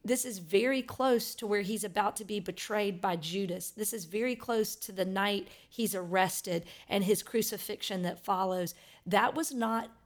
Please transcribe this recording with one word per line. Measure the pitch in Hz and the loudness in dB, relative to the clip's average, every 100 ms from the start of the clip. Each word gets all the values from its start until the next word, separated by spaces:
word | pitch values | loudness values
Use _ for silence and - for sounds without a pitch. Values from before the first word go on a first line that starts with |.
this | 202 254 | 0 0
is | 254 196 | 0 -8
very | 165 196 247 269 | 2 4 4 2
close | 247 - 262 240 233 | -2 0 4 4 2
to | - 214 | -6 0
where | 208 | 0
he's | 196 220 | 0 -4
about | 208 175 202 202 | -2 0 0 -2
to | |
be | 196 208 | -4 -4
betrayed | 185 180 - 214 202 175 | -4 -8 -2 0 0 0
by | 190 | 0
Judas. | 175 156 190 190 180 - | 0 -2 -2 -2 -4 -6
This | - 214 | -4 -4
is | 226 | -4
very | 160 208 247 | -4 -2 0
close | 240 - 226 214 | -2 0 0 0
to | - - | -4 -8
the | 190 | -2
night | 180 190 202 202 - - - | 0 2 2 0 -4 -16 -12
he's | - 220 | -2 0
arrested | 196 175 185 185 - - 170 - - - | 0 2 4 4 0 -2 -2 -4 -18 -2
and | 202 | 0
his | 190 196 | 4 2
crucifixion | - 226 214 202 - 202 - 190 | 2 0 0 -4 -8 -6 -4 -2
that | 180 - | -2 -4
follows. | - 185 190 185 175 - - - | 0 0 2 0 -2 -6 -20 -14
That | - 196 226 | 2 4 4
was | 320 330 | 0 -4
not | 262 226 226 - - | -2 0 0 -4 -16